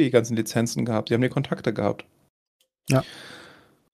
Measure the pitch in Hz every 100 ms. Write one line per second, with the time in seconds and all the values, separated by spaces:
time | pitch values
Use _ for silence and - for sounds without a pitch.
0 | 135 120 117 113 113 117 117 - 120 110
1 | - 117 127 143 143 - 127 107 104 -
2 | - _ _ _ _ _ _ _ - 131
3 | - - - - - - _ _ _